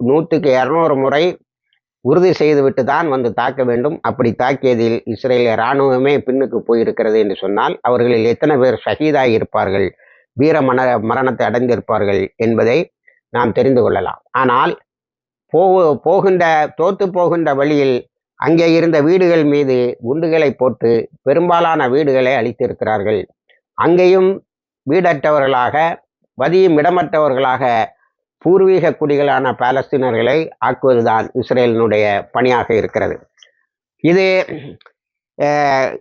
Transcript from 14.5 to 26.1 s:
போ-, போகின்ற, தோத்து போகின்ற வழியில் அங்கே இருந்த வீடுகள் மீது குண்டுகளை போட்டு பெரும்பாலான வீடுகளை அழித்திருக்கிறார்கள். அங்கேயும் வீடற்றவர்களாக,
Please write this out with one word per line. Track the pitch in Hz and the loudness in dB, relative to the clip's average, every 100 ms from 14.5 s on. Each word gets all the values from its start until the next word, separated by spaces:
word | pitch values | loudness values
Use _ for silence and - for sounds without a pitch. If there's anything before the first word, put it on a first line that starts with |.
| 123 165 - _ _ _ _ _ _ _ | 0 0 -4 _ _ _ _ _ _ _
போ-, | 156 190 185 160 | 0 2 4 2
போகின்ற, | 143 151 190 190 180 170 156 151 - | 0 0 0 2 2 2 0 -2 -2
தோத்து | 170 196 196 | -2 -2 -4
போகின்ற | 180 175 170 156 | -2 0 0 -2
வழியில் | 139 143 147 135 123 - _ _ - | 0 0 0 0 -2 -6 _ _ -6
அங்கே | 143 165 165 | 0 2 2
இருந்த | 165 170 156 | 2 2 2
வீடுகள் | 147 185 180 165 | 2 2 2 2
மீது | 147 143 139 127 123 120 | 2 0 0 0 -2 -4
குண்டுகளை | 113 156 165 160 143 | -6 -4 -2 0 0
போட்டு | - 127 117 117 117 - _ | 0 -2 0 0 0 -2 _
பெரும்பாலான | 131 151 175 170 170 160 127 | -2 0 2 0 0 0 0
வீடுகளை | 135 147 131 127 | 0 0 0 0
அழித்திருக்கிறார்கள். | 131 117 117 123 - 107 107 101 104 - _ _ _ _ - | 0 -2 -4 -6 -4 -4 -2 -2 -4 -6 _ _ _ _ -4
அங்கேயும் | 135 180 180 190 185 196 - _ _ _ - | 0 2 4 4 2 -2 -10 _ _ _ -4
வீடற்றவர்களாக, | 175 175 151 156 151 135 131 123 147 165 - _ | 0 0 0 0 0 0 0 0 0 -2 -4 _